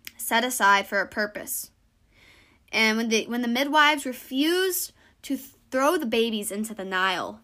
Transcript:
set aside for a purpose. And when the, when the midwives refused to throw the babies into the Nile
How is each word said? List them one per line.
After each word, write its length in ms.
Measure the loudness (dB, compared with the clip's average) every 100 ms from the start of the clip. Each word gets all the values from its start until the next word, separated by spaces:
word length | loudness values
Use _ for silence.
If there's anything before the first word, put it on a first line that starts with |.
| -20 -12
set 260 | -4 -2
aside 420 | 0 2 4 4 2
for 140 | -2
a 80 | -2
purpose. 640 | -4 -6 -6 -10 -10 -10 _ _ _ _ _ -20 -20 _ _ _
And 260 | 2 2 2
when 120 | 0
the, 160 | 0 0
when 160 | -4
the 60 | -2
midwives 580 | 0 2 4 6 4 -2
refused 880 | -10 -6 0 2 2 0 -2 -6 -12 _ _
to 140 | -6 -6 -8 -20 _
throw 260 | 0 2 2
the 80 | 0
babies 460 | 0 0 -2 -6
into 240 | -6 -6 -8
the 100 | -4
Nile 560 | 0 0 0 -4 -10